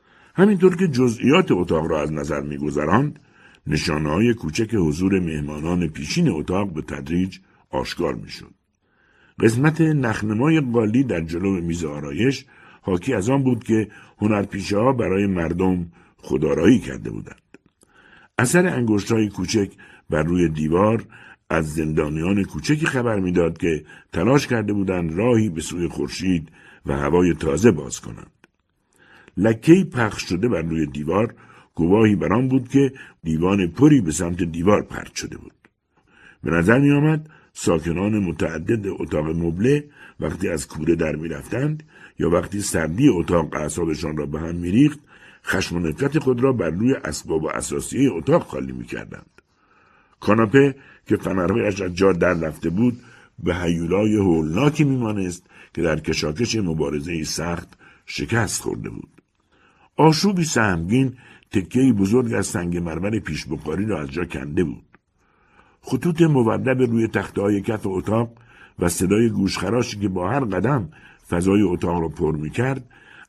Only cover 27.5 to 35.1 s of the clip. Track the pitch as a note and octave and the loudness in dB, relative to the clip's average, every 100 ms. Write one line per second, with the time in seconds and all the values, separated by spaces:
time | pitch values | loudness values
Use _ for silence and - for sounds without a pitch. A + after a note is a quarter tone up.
27.5 | D2 A2+ D2+ B1+ - A#1 G1+ G1+ _ _ | 4 4 4 -4 -12 -14 -16 -20 _ _
28.5 | _ _ _ _ _ _ - - - A2 | _ _ _ _ _ _ -20 -14 0 0
29.5 | A2+ D#3 F#3+ F#3+ B2 A2 - - F2+ A#2+ | 2 6 6 6 -2 -2 -4 -6 -2 0
30.5 | F2 E2 D#2+ D2 C#2+ D2+ F#2+ A#2 - - | -2 -2 -2 -2 -4 -2 0 0 -4 -20
31.5 | - _ - E2 G#2 A2 G2 D#2 A2 C3 | -20 _ -2 4 6 6 4 2 0 2
32.5 | C3 A#2 C#3 C3+ - - _ D#2+ D#2 F2+ | 0 2 2 2 -2 -20 _ -4 0 2
33.5 | G2+ F2 E2+ D3+ C#3+ E2 D2+ F2 F2 F2 | 2 0 6 6 6 2 -2 -4 -2 -4
34.5 | E2 F2+ F#2+ - - - | 0 2 2 2 -12 -12